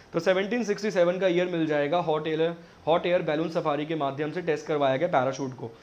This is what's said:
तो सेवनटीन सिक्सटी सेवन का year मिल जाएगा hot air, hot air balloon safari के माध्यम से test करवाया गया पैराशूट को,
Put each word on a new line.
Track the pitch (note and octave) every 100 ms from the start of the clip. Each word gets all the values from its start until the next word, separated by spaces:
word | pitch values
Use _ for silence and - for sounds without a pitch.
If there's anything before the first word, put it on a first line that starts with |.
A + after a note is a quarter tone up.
| -
तो | E3+
सेवनटीन | F#3 F#3 G3 A#3+
सिक्सटी | G3+ G3+ G#3+
सेवन | F#3 F3 F3+
का | F#3+
year | F3 F3+
मिल | E3+ D#3+
जाएगा | D3 C#3+ F3
hot | E3 D#3 D#3
air, | D#3 E3 - - - -
hot | E3+ F3+
air | F3
balloon | E3 D3+ E3
safari | F3 D#3 C#3+ D3+
के | D#3+
माध्यम | C#3 C3+ D#3
से | E3
test | E3 D3 -
करवाया | D3+ C#3 C3
गया | E3+
पैराशूट | C#3+ C3 C3+ C3+
को, | B2+ B2 -